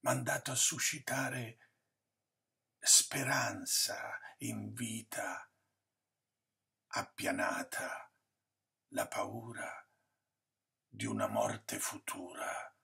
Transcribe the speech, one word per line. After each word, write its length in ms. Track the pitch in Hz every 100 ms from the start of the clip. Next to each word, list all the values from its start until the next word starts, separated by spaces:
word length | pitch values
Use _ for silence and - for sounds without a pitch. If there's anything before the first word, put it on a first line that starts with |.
mandato 500 | 127 127 117 127 -
a 40 | 127
suscitare 1160 | - 131 - 131 - 135 131 131 117 - - _ _ _ _ _ _ _ _ _ _ _
speranza 1400 | - - - 143 131 135 - 98 87 - - - - - - -
in 340 | 117 110 104
vita 760 | 110 117 113 - - - - - _ _ _ _ _ _ _ _ _ _ _ _ _ _
appianata, 1200 | - - - 101 92 - - - - - - - _ _ _ _ _ _ _ _
la 140 | - -
paura 800 | - 101 113 117 117 - - - _ _ _ _ _ _ _ _ _ _
di 180 | 104 110
una 220 | 110 -
morte 500 | - - 107 - -
futura 1000 | - - - - - - - - - _